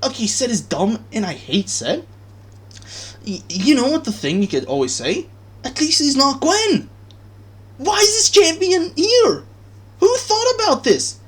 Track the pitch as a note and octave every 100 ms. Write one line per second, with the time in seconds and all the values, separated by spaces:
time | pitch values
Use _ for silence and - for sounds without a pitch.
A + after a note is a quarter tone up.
0 | C4+ B3+ A3 - C4 A3+ D3 E3 F#3+ A3
1 | - A3 G3 D#3+ - - G3 - A#3 C#4
2 | E4+ - - - - - - - - -
3 | - - - F#3 - F3 F#3+ D4 B3 D4+
4 | D#4 G#3 C#3 E3+ G3+ C#3+ - C#3 C3 B2+
5 | B2 F#3 - - - - - - D#4 D#4+
6 | D4 C#4 C#4 C4+ D#4 G4 A4 E4+ - -
7 | - - - - - - - - C#4 G4+
8 | G#4 G#4+ A4 - F4+ D#4+ F#4 F#4 E4+ -
9 | F4+ A#4+ A4 D3+ - - - - - -
10 | G4 B4 - G#4+ A#4+ B4 G#4+ C4 - F3
11 | - -